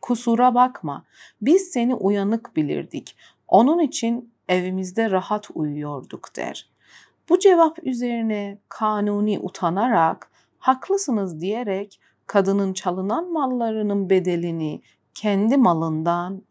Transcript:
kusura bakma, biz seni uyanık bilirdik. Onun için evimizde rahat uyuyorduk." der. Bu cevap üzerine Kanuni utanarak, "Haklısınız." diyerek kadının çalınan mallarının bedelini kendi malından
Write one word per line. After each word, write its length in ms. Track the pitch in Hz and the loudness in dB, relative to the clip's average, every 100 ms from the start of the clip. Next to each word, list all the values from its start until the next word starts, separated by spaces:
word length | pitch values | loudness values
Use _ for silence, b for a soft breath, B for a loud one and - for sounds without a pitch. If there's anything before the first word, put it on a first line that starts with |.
kusura 540 | - 240 247 233 247 240 | -2 -2 0 4 4 4
bakma, 500 | 254 254 156 143 b b b b | 2 0 -10 -10 b b b b
biz 200 | 208 349 | 2 4
seni 340 | - 254 240 254 | 2 -2 0 2
uyanık 600 | 190 202 196 226 - - | 0 0 0 -2 -2 -2
bilirdik. 600 | 151 147 147 - - - b b _ | -2 -2 -6 -10 -12 -20 b b _
Onun 320 | 196 247 330 | 6 6 4
için 540 | 302 - 233 233 240 _ _ | 2 0 -4 -4 -8 _ _
evimizde 640 | 185 180 185 185 185 226 | 0 0 -4 -4 -2 0
rahat 360 | 190 180 208 208 - | 0 -2 -6 -6 -6
uyuyorduk." 800 | 151 147 147 143 - - - - | -4 -4 -6 -8 -10 -16 -16 -10
der. 340 | 60 - - _ b b b b _ | -10 -10 -18 _ b b b b _
Bu 100 | 359 | 4
cevap 440 | 392 349 320 320 | 6 6 4 2
üzerine 760 | 262 247 240 233 226 208 202 202 _ | -6 -4 -4 -2 -2 -2 -4 -10 _
Kanuni 720 | - 214 214 208 208 208 214 | -4 -2 0 0 0 0 -2
utanarak, 920 | 196 - 175 180 233 214 165 - - _ _ _ | -4 -4 -2 0 0 2 2 0 -12 _ _ _
"Haklısınız." 840 | - 262 - 392 339 226 190 156 | 0 0 0 -2 0 -2 -4 -6
diyerek 580 | 160 214 233 190 202 _ _ _ _ | -6 -4 -4 -4 -6 _ _ _ _
kadının 460 | 208 190 196 196 | 0 2 2 0
çalınan 580 | 185 - 180 190 240 359 | -2 -4 -4 -2 -4 -4
mallarının 760 | 330 269 254 233 220 208 202 185 | -4 -2 -2 -4 -2 -2 -2 2
bedelini 720 | 190 175 175 170 165 156 151 b b _ | 0 2 -2 -2 -4 -6 -8 b b _
kendi 440 | - 220 202 214 277 | -6 -2 0 2 4
malından 840 | 226 165 160 156 160 175 175 196 - | 4 4 0 -2 -2 -2 -4 -10 -14